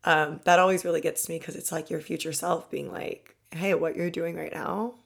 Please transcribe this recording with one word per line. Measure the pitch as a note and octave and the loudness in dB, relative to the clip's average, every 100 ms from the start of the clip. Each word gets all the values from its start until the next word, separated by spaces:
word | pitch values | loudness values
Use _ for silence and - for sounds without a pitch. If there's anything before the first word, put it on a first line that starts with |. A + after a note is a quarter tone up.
Um, | - D#3+ D3+ D3+ | 4 4 4 0
that | - F3 | 6 8
always | F#3 F#3 | 8 4
really | F3 E3 | 2 0
gets | D#3 - | 0 -2
to | - | -4
me | E3 | -6
'cause | - - | -8 -8
it's, | - | -6
like, | D#3+ D#3 | -6 -4
your | D#3+ | -8
future | D3+ D#3+ E3 | -4 -6 -4
self | D3 F3 E3+ - | -4 0 -2 -2
being | D3 C#3+ | -8 -8
like, | - - - - _ _ | -8 -8 -10 -14 _ _
"Hey, | D#3+ F#3+ | -4 0
what | F3 E3 - | 2 0 0
you're | F3 | -2
doing | E3 E3+ E3 | -2 -6 -6
right | D#3 | -8
now | - - F#3+ A#3 A#3+ | -6 -4 -4 -4 -8